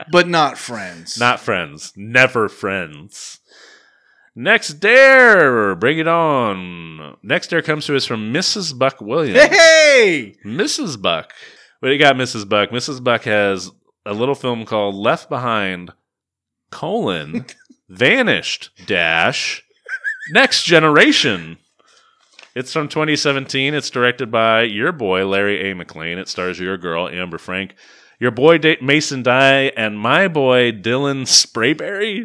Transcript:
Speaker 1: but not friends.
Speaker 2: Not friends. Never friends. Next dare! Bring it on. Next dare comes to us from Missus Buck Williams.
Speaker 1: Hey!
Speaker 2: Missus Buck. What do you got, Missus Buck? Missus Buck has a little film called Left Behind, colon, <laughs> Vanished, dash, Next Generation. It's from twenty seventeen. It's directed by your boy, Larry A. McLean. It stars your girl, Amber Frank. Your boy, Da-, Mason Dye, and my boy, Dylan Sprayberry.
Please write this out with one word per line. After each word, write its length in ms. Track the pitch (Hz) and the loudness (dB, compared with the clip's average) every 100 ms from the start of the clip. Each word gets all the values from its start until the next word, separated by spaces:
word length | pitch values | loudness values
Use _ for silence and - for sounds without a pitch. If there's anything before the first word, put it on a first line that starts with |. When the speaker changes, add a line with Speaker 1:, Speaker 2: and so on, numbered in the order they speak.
| - | 2
Speaker 1:
but 160 | 175 175 | 2 4
not 320 | 170 143 - | 0 0 -2
friends. 600 | - 113 92 85 85 113 | -12 -12 -12 -16 -14 -2
Speaker 2:
Not 180 | 120 117 | 0 0
friends. 540 | - 98 80 76 - - | -2 -4 -6 -12 -20 -16
Never 520 | 107 123 127 123 104 | -2 2 2 2 -2
friends. 920 | - 101 95 82 73 90 - - - _ _ - _ _ _ _ _ _ | -4 -6 -4 -8 -14 -20 -20 -20 -20 _ _ -20 _ _ _ _ _ _
Next 400 | - 143 226 - 151 | -8 0 0 -2 -2
dare! 960 | 202 247 269 269 247 202 143 120 101 90 | 4 6 8 8 8 6 6 4 0 2
Bring 220 | 120 160 | 0 0
it 100 | 160 | 0
on. 1080 | 170 160 135 113 95 90 87 82 78 76 - | 0 2 0 -2 -4 -10 -14 -14 -16 -18 -18
Next 260 | 104 160 - | -6 -4 -2
dare 140 | 170 | -4
comes 240 | 160 151 147 | -2 -6 -2
to 80 | |
us 100 | 139 - | -2 -2
from 260 | 113 107 | -6 -4
Missus 400 | 147 180 214 165 | -4 -2 -4 -8
Buck 280 | 127 131 - | -2 -2 -2
Williams. 380 | 104 147 147 240 | -4 -2 2 4
Speaker 1:
Hey! 920 | 302 392 330 320 302 269 208 156 104 _ | 4 6 6 8 6 6 4 0 -6 _
Speaker 2:
Missus 520 | 101 131 294 - 226 117 | -10 -4 -4 -4 -6 -4
Buck. 360 | 92 82 - - - - _ _ | -2 -2 -6 -20 -20 -20 _ _
What 120 | 131 | -2
do 20 | |
you 60 | 143 | 4
got, 160 | 143 131 | 4 4
Missus 280 | 123 117 | -2 -6
Buck? 280 | 98 104 98 | -2 0 0
Missus 260 | 120 139 131 | -4 -8 -4
Buck 220 | 123 117 | -2 -2
has 460 | 117 104 101 95 90 _ _ _ 104 | 0 0 0 -2 -8 _ _ _ -10
a 80 | |
little 220 | 104 127 139 | -4 -4 -2
film 280 | 127 117 | -4 -6
called 300 | 107 110 101 | -4 -2 -2
Left 340 | 98 110 170 - | 0 -2 -2 -4
Behind, 640 | 131 123 110 95 90 90 _ _ _ _ _ _ _ _ | -6 -4 -2 -4 -6 -14 _ _ _ _ _ _ _ _
colon, 760 | - 160 220 143 85 73 - - - _ | -12 -6 -4 -4 -4 -6 -10 -12 -20 _
<laughs> 200 | _ _ | _ _
Vanished, 840 | 92 131 254 226 95 - - - _ 87 | 0 2 2 2 -2 -4 -10 -12 _ -4
dash, 760 | 92 82 82 98 135 - - _ _ - - - - - | -2 2 2 0 0 -6 -10 _ _ -14 -10 -8 -10 -2
Next 300 | 180 262 - | 2 2 0
Generation. 960 | 160 165 156 151 262 - 143 92 80 82 _ _ _ _ _ _ _ - - | 4 4 6 6 4 4 0 -2 -8 -18 _ _ _ _ _ _ _ -20 -14
It's 180 | 123 127 | -12 -6
from 160 | 160 147 | -6 -4
twenty 280 | 156 156 147 | -4 -2 0
seventeen. 580 | 151 139 131 135 135 | 0 -2 -4 -4 -2
It's 160 | 147 - | -4 -6
directed 400 | 127 123 123 120 | -2 -2 -2 -4
by 320 | 113 113 113 | 0 2 2
your 280 | 117 104 147 | 0 -2 -4
boy, 340 | 160 104 92 98 | -4 -2 0 0
Larry 440 | 98 101 98 98 | 0 0 -2 -6
A. 40 | |
McLean. 440 | 90 82 78 82 87 | -8 -14 -12 -10 -10
It 100 | 90 | -10
stars 300 | - 90 87 | -6 -6 -6
your 180 | 90 95 | -6 -6
girl, 300 | 85 82 87 | -4 -4 -4
Amber 300 | 90 90 80 | -6 -10 -10
Frank. 360 | - 92 95 _ - _ _ _ | -10 -8 -8 _ -20 _ _ _
Your 120 | 123 | -4
boy, 280 | 113 147 165 | 4 4 6
Da-, 200 | 156 160 | 2 0
Mason 420 | 127 151 151 135 | 0 0 0 -4
Dye, 500 | 123 127 135 135 135 - | 0 4 4 4 0 -2
and 220 | 110 104 | -6 -2
my 280 | 113 151 190 | 0 2 2
boy, 440 | 156 131 127 120 | 0 2 4 2
Dylan 500 | 107 113 127 143 139 127 | 0 -4 -2 -2 -4 0
Sprayberry. 960 | - - - 120 160 160 202 214 202 | 0 0 0 0 0 -4 -6 -4 -6